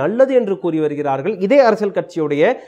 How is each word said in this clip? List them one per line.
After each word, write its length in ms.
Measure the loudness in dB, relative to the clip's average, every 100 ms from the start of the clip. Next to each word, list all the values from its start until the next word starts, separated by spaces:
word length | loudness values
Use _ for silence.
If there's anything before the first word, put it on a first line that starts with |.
நல்லது 320 | -2 2 2 2
என்று 140 | 0 -2
கூறி 160 | -4 -2
வருகிறார்கள். 500 | -2 -2 -4 -4 -4 -4 2
இதே 120 | 4 4
அரசியல் 280 | 2 -2 -4
கட்சியுடைய 560 | -6 -4 -2 0 0 0